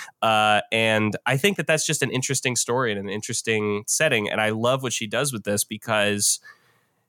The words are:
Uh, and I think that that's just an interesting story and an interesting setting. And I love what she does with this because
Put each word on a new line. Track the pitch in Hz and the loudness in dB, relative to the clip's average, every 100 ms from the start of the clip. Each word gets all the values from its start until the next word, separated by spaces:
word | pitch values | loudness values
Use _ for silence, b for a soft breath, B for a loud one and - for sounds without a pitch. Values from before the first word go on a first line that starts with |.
| B - | B -2
Uh, | 135 107 107 104 - | 2 4 4 2 2
and | 113 113 107 107 98 - | 0 2 2 2 -2 -2
I | 135 | 2
think | 202 185 | 2 0
that | 160 | 0
that's | 156 - | 0 0
just | 151 | 0
an | 135 | -2
interesting | 131 131 135 135 117 | -2 -2 -2 0 -2
story | - 123 120 | 0 0 0
and | 101 | -2
an | 98 | -4
interesting | 104 - 110 - 107 104 101 - | -6 -6 -4 0 0 0 -2 -2
setting. | - 156 117 101 | 0 2 2 0
And | 107 | 0
I | 107 | 0
love | 110 120 135 | 0 0 0
what | 127 | -2
she | - 110 | -6 -4
does | 113 143 | -2 -2
with | 117 | -4
this | 101 104 | -2 -2
because | - 110 - 107 101 104 - - b b b b b b | -4 -8 -2 0 2 2 0 -2 b b b b b b